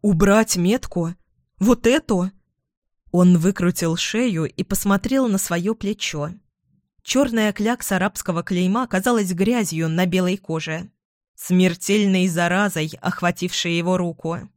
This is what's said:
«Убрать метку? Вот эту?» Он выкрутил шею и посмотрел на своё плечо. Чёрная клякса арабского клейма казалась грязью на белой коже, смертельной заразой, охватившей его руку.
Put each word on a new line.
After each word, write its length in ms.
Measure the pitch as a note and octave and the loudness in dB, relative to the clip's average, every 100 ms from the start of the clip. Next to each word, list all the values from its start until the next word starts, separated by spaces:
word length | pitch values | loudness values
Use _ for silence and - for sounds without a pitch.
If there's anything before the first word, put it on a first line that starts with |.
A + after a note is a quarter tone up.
«Убрать 560 | G#3 E3 F#3 G#3 A3 F3+ | 2 4 6 4 2 0
метку? 560 | F3 B3 - F3+ E3 F3+ _ _ _ _ | 0 0 -2 -6 -6 -8 _ _ _ _
Вот 260 | G3+ B3 A3+ | 2 4 4
эту?» 460 | C#4+ - F#3+ F#3 _ _ _ _ _ _ _ _ | 2 0 -2 -2 _ _ _ _ _ _ _ _
Он 260 | F3 F3+ F3+ | 4 6 6
выкрутил 580 | F3 G3 F3 - E3 E3 | 4 0 -2 0 -2 -2
шею 500 | - A3 B3 E3 D#3 | -2 -2 -2 -2 -4
и 180 | - | -6
посмотрел 640 | - G3 G3+ G3 A#3 C4+ B3+ | -6 -2 0 0 2 0 0
на 100 | G3 | 0
своё 380 | - E3+ F#3 A3 | -2 -2 -2 -4
плечо. 560 | G3+ G#3 - D3+ D3 - _ _ _ _ _ _ | -6 -6 -6 -6 -8 -10 _ _ _ _ _ _
Чёрная 500 | - C4 C#4 A3+ G#3+ | -2 0 2 2 0
клякса 440 | G3+ G#3+ B3 - F#3+ | 0 -2 -2 -2 -2
арабского 440 | F#3+ - - E3+ | -2 -4 -6 -6
клейма 460 | F3 F3 F#3 A3 B3 | -2 0 0 0 -2
казалась 440 | F#3+ A3 A#3 F#3+ | -2 0 0 0
грязью 580 | F3 G3 B3 F#3+ D#3+ E3 | 0 0 0 -2 -2 -2
на 180 | E3 F#3 | 0 0
белой 300 | F#3 F3+ F#3+ | 0 0 -2
коже, 520 | - D#3+ D#3+ D#3+ F#3 _ _ _ _ - | -6 -8 -6 -10 -12 _ _ _ _ -18
смертельной 920 | - F3+ F#3 E3+ - G#3 G3+ F#3 F#3 | 0 4 4 0 0 2 4 2 2
заразой, 640 | E3 E3+ F3+ G#3 E3 D#3 - | 0 0 2 0 -2 -6 -4
охватившей 800 | - - F3 F3 F3+ - E3+ E3+ | -6 -2 -4 -2 -6 -4 -2 -2
его 180 | E3+ F#3 | 0 0
руку. 540 | F3 D#3+ D#3+ E3 - | -2 -6 -8 -8 -12